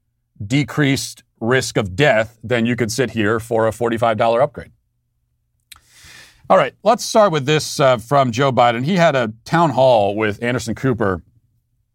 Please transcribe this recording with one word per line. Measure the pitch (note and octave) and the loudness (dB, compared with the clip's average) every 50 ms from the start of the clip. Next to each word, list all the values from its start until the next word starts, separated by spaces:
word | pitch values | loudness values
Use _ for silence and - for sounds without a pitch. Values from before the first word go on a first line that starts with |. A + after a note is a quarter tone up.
| _ _ _ _ _ _ _ - G#2+ | _ _ _ _ _ _ _ -14 -8
decreased | G2+ C3 D3 C#3+ - - D3 D3 C3+ C3+ A#2+ - - - - _ _ _ - | -4 -2 -2 -2 -2 -2 -2 0 0 0 -2 -4 -8 -14 -18 _ _ _ -6
risk | A2+ A2+ B2+ C3 A#2+ - - | -2 0 0 0 0 -2 -4
of | C3+ A2 F#2 F2+ | -4 -4 -4 -2
death, | F#2 D3 D3 A#2 G#2+ - - - _ | 0 2 2 2 2 0 -4 -8 _
then | - G#2 B2 A#2 A2+ | -6 -4 -2 -2 0
you | A#2+ B2 | -2 -2
could | A#2+ B2 G#2 | -2 -4 -4
sit | - C3+ C3 A2+ | -2 -2 -4 -2
here | - A2 G#2 G2+ A#2 A2+ | -2 -2 0 0 0 -2
for | A2+ - A#2+ A2 A2 A2 | -4 -4 -2 0 0 0
a | |
forty-five | G2+ - A#2 A#2 A#2 A2+ A#2+ A#2 A2 | -2 -2 -4 -4 -2 0 0 0 0
dollar | G#2 A#2+ A#2 A#2 A#2 | 0 0 0 2 2
upgrade. | C#3+ D3+ - E2+ D2+ - _ _ _ _ _ _ _ _ _ _ _ _ _ _ _ _ _ _ _ _ - - _ _ _ _ - - - - - - _ _ _ - | 0 -2 -4 -8 -18 -20 _ _ _ _ _ _ _ _ _ _ _ _ _ _ _ _ _ _ _ _ -20 -20 _ _ _ _ -20 -20 -20 -20 -20 -20 _ _ _ 2
All | F#3+ | 2
right, | F#3+ D3 B2 - _ | 2 2 0 -4 _
let's | - G3+ A#3+ - - | 0 0 0 0 -2
start | - - A3+ G#3 G3 | 0 2 4 4 4
with | D#3+ D3+ B2+ | 2 0 -2
this, | C3+ D#3 D3+ - - - - | 0 0 -2 -2 -4 -2 2
uh, | D3 C3 B2+ A#2 | 2 2 2 2
from | - - D3 C#3 C3+ B2 | 0 0 2 2 2 2
Joe | G#2+ A2+ C#3+ C#3 | 0 0 0 0
Biden. | B2 B2 B2 A#2+ A#2 A#2 B2+ | 2 2 2 2 2 0 -2
He | D#3 G3+ | -2 0
had | F3 E3+ E3 C#3 | 2 2 2 2
a | C3 A#2+ G#2+ A2+ - - | 0 -2 -4 -6 -10 -8
town | - - E3 F3 D3+ | -2 0 0 2 2
hall | A2+ B2+ C3+ C3 B2 A2 G2+ G2 G2+ | 2 2 2 4 4 4 2 0 0
with | G#2+ A2 G#2 G2+ - | -2 -2 -2 -2 -4
Anderson | A#2+ A#2+ B2+ - - A#2 A2 | -4 -4 -4 -4 -6 -8 -6
Cooper | - - C3 B2 G#2 A2+ G2 F#2 E2 - _ _ _ _ _ _ _ _ _ _ _ _ _ _ | -4 -2 -2 -2 0 0 -2 -2 -4 -6 _ _ _ _ _ _ _ _ _ _ _ _ _ _